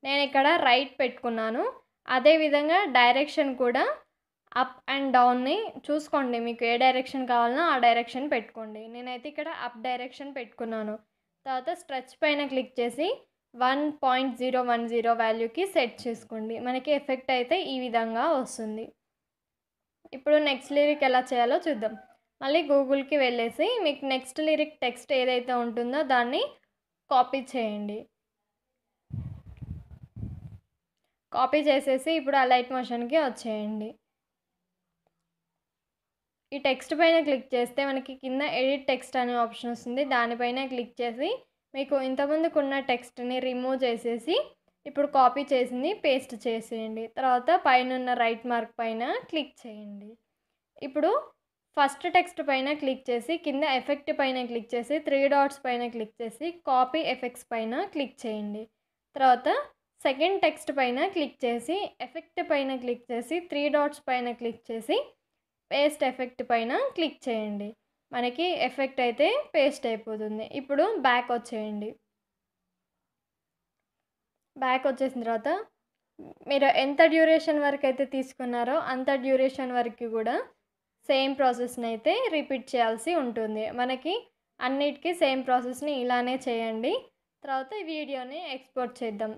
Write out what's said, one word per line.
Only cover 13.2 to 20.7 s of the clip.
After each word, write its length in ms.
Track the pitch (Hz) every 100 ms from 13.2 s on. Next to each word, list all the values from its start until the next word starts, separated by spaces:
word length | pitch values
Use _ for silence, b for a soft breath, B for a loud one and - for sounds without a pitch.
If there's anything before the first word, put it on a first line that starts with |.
| _ _ _
వన్ 280 | 240 254 269 302 294
పాయింట్ 400 | 262 254 262 233
జీరో 240 | 254 254
వన్ 200 | 247 233 233
జీరో 240 | 233 226
వాల్యూకి 500 | 226 226 226 226 233 381
సెట్ 300 | 359 240 -
చేసుకోండి. 560 | 247 226 - 226 220 226
మనకి 320 | 247 254 262
ఎఫెక్ట్ 400 | 285 277 262 -
అయితే 240 | 254 247 349
ఈ 120 | 330 262
విధంగా 460 | 254 226 226 226 285
వస్తుంది. 520 | 294 247 - 220 214 226 _ _ _ _ _ _ _ _ _ _ _ -
ఇప్పుడు 240 | 269 294 302
నెక్స్ట్ 280 | 302 269 -